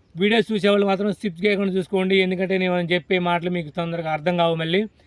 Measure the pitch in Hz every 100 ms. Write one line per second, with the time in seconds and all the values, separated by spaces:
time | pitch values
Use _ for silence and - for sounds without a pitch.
0 | _ 160 208 226 - 214 196 202 202 190
1 | 208 - 202 165 208 196 196 185 170 190
2 | 185 190 185 185 185 190 185 180 170 180
3 | - 185 175 175 175 175 151 175 170 170
4 | 160 156 160 175 170 165 160 180 220 _